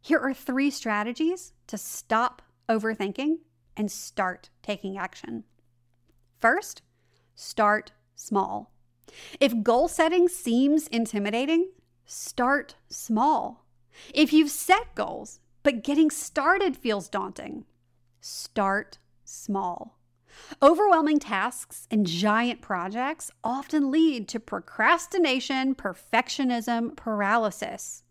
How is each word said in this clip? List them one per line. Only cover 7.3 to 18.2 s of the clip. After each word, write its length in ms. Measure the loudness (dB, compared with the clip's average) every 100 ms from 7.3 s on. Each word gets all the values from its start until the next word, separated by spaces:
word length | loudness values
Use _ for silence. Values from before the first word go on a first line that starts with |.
start 580 | _ -10 0 2 2 -2 _ _ -20
small. 560 | -4 -2 -2 -6 -12 _ _ _ -20 -20 -20 0
If 240 | 2 2
goal 240 | 2 4 2
setting 400 | 2 2 4 2
seems 600 | 0 0 2 4 2 2
intimidating, 840 | -4 -2 -2 -2 -2 0 0 0 -6 _ _ _
start 680 | -14 -10 -2 2 0 -2 -18 _
small. 760 | -16 -4 0 2 2 -2 -10 _ _ _ -20 -4
If 180 | 2 6
you've 180 | 6 4
set 420 | 0 2 2 2
goals, 460 | -6 -6 -6 -12 -20 _ _
but 200 | -2 0
getting 280 | -2 4 4
started 680 | 2 -6 -2 2 2 2 -2
feels 320 | -4 -4 -4
daunting, 560 | -6 -6 -10 -12 -14 -16 _ _ _ _ _